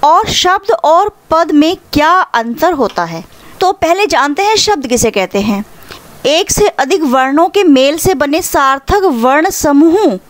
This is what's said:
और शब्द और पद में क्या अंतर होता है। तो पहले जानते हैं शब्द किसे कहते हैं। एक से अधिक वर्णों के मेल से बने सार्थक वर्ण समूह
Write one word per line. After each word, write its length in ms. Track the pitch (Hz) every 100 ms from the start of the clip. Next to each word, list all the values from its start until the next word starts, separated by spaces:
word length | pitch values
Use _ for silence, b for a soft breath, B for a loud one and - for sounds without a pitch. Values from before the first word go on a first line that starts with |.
और 240 | 294 339 440
शब्द 420 | - 359 381 392
और 460 | 554 285 330 415 - _
पद 200 | 320 339
में 260 | 302 311 370 _
क्या 200 | 294 302
अंतर 600 | 370 370 - 233 233 330
होता 320 | 320 214 -
है। 200 | 170 165 185 B B -
तो 120 | 370
पहले 340 | 392 320 359 403
जानते 360 | 302 277 294
हैं 140 | 403 440
शब्द 300 | 415 403 254
किसे 240 | 233 233
कहते 300 | 208 185 202
हैं। 240 | 208 202 208 - B B - - -
एक 240 | 311 403
से 180 | - 415
अधिक 340 | - 269 359
वर्णों 460 | 311 254 262 277 359
के 160 | 381
मेल 340 | 370 269 269 311
से 160 | 370
बने 280 | 320 285 302
सार्थक 580 | 359 330 269 269 - 403
वर्ण 480 | 381 247 247 277 349
समूह 680 | - 311 285 330 359 392 190 -